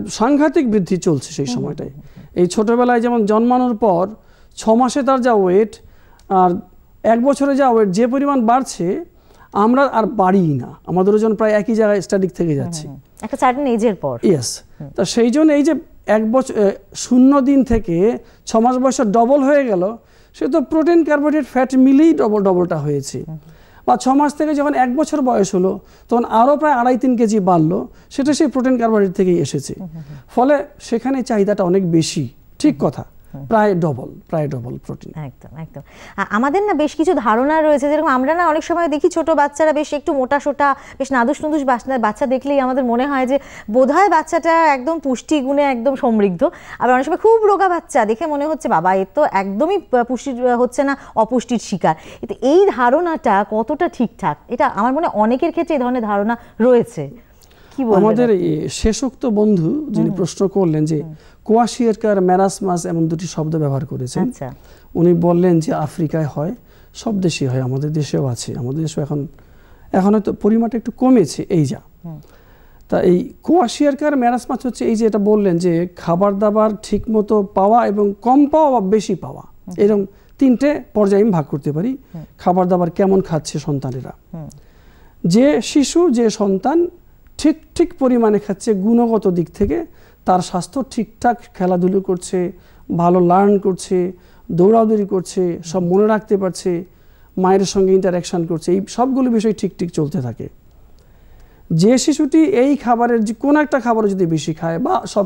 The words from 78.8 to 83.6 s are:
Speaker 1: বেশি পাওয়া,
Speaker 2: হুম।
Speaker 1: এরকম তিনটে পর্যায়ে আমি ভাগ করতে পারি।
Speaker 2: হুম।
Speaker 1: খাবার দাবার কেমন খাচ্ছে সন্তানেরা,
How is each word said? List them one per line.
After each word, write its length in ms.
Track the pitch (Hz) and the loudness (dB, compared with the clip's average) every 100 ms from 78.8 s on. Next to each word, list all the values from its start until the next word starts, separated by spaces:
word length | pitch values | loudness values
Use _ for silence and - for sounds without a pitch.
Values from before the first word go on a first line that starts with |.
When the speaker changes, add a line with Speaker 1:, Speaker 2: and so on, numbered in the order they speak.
| 190 | 2
Speaker 1:
বেশি 280 | 214 - 180 | 0 0 -6
পাওয়া, 260 | 131 143 | -8 -16
Speaker 2:
হুম। 320 | - - - 175 | -20 -20 -12 0
Speaker 1:
এরকম 280 | 208 208 196 - - - | 2 2 -2 -10 -20 0
তিনটে 440 | 269 233 285 294 - | 2 2 0 -2 -4
পর্যায়ে 300 | 214 202 196 | 0 2 4
আমি 80 | 226 | 2
ভাগ 140 | 170 139 | 0 -2
করতে 260 | 147 147 | -6 -4
পারি। 260 | 147 233 269 - 165 | -4 -4 -6 -12 -18
Speaker 2:
হুম। 80 | 151 - | -18 -4
Speaker 1:
খাবার 300 | 190 185 180 | 0 2 2
দাবার 240 | 180 170 | 0 0
কেমন 300 | - 190 190 | 0 2 2
খাচ্ছে 380 | 180 160 - | 0 -4 -6
সন্তানেরা, 540 | 156 | -8